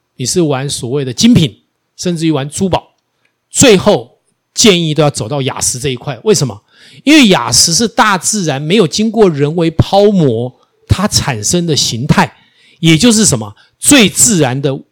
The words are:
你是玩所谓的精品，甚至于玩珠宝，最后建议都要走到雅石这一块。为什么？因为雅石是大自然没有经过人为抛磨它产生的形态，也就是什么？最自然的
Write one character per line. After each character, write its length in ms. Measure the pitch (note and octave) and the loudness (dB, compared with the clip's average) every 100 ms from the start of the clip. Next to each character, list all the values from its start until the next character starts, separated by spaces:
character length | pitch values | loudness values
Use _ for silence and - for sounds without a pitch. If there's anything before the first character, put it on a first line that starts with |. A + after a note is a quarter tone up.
| _ - | _ -12
你 80 | |
是 160 | B2 F3+ | -6 -2
玩 280 | D#3+ C3 C#3+ | 0 -2 -6
所 200 | - A#2 | -8 -6
谓 160 | C#3 | -6
的 80 | C3 | -6
精 220 | B2 A#3 | 0 2
品， 280 | A#3+ D3 - _ _ _ - | 4 2 -4 _ _ _ -10
甚 200 | F3+ E3+ | -8 -4
至 100 | D#3+ | -2
于 40 | |
玩 180 | D3 C#3+ | -2 -4
珠 200 | - G3 | -6 -4
宝， 260 | D3+ - _ _ _ _ _ _ | -4 -6 _ _ _ _ _ _
最 260 | - C#4 F#3+ | 0 4 4
后 440 | G#3 E3 A2+ _ _ _ _ | 2 0 -2 _ _ _ _
建 280 | - A3 F3 | -2 2 2
议 120 | E3 | 0
都 80 | D3+ | 0
要 80 | D3+ | 0
走 180 | - A2 | 0 -6
到 140 | D3 | -6
雅 180 | C3 - | -6 -4
石 180 | - B2+ | -6 -6
这 120 | C#3 | -6
一 60 | B2 | -8
块。 220 | - A#2+ | -8 -6
为 100 | G#3+ | 0
什 120 | G3+ C3+ | 0 0
么？ 160 | G2+ _ _ - - | -6 _ _ -20 -8
因 80 | - | 2
为 160 | D#4 A#3 | 4 4
雅 240 | D#3+ A#2 | 2 0
石 220 | A#2+ - | -2 0
是 120 | E3 A3+ | 0 -2
大 300 | - G#3+ F#3 | 0 0 0
自 280 | - G#3+ | -4 -4
然 180 | D#3+ C3+ | -4 -4
没 140 | D3+ G#3 | 0 2
有 100 | E3+ | 0
经 240 | - A3 | 0 -4
过 180 | A3 G3+ | 2 2
人 260 | D3 C#3+ E3+ | 2 -2 0
为 140 | E3 | -2
抛 360 | E3 - G3 G#3 | -2 -2 2 2
磨 540 | G3 D3 A2+ B2 _ _ _ - | 4 0 0 -6 _ _ _ -4
它 180 | - G3+ | -2 0
产 380 | - - A#2 | -2 -4 -6
生 220 | G#2 F3 E3+ | -2 -2 -2
的 100 | C#3 | -2
形 300 | - A2+ C#3+ | -4 -4 0
态， 300 | - D#3+ _ _ _ _ - | 2 2 _ _ _ _ -4
也 160 | E3 D#3+ | 2 4
就 160 | A#3+ | 4
是 120 | G#3+ | 2
什 140 | G3+ B2 | 2 -2
么？ 160 | G#2+ - _ _ | -6 -16 _ _
最 300 | - C#4+ G3 | 2 4 4
自 320 | - C4 F#3+ | 0 -2 0
然 200 | C3 C3 | 0 0
的 200 | C#3+ C3+ - | -4 -6 -10